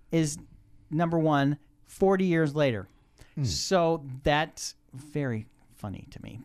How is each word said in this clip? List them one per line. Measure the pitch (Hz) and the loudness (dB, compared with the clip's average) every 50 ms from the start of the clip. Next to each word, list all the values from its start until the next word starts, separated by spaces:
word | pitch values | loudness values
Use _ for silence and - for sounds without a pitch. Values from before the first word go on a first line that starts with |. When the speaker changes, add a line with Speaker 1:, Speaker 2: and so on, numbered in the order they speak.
| _ - | _ -2
Speaker 1:
is | 165 165 160 147 151 - - - - - - _ - - - - | 0 0 0 0 -4 -8 -14 -20 -20 -20 -20 _ -20 -20 -12 -6
number | 151 165 170 165 165 165 | -2 -2 0 0 0 2
one | 156 156 147 139 139 143 147 - - _ _ _ _ | 2 2 2 4 2 2 0 -2 -6 _ _ _ _
forty | - - - 196 190 196 190 190 | -20 -2 2 4 4 4 4 4
years | 180 170 160 160 143 139 | 2 4 2 2 2 2
later. | 151 147 131 113 101 95 - _ _ _ _ _ _ - - _ | 2 0 2 0 -2 -6 -10 _ _ _ _ _ _ -20 -12 _
Speaker 2:
Hmm. | 156 139 | -4 -2
Speaker 1:
So | 104 76 - - - 185 175 170 165 165 160 139 135 131 135 - | -2 -2 -4 -2 0 2 2 4 2 2 0 -4 -10 -14 -2 0
that's | 156 147 151 160 160 - - - - - _ _ _ - | 2 2 2 0 -2 -6 -10 -12 -12 -12 _ _ _ -20
very | 131 147 151 - 147 143 127 117 110 110 - _ _ _ _ - | -20 -20 -8 -6 -4 -4 -2 -4 -4 -8 -10 _ _ _ _ -18
funny | - - 104 - - - - | -14 -12 -10 -10 -12 -14 -16
to | - - - | -18 -16 -16
me. | 53 - 117 | -16 -16 -12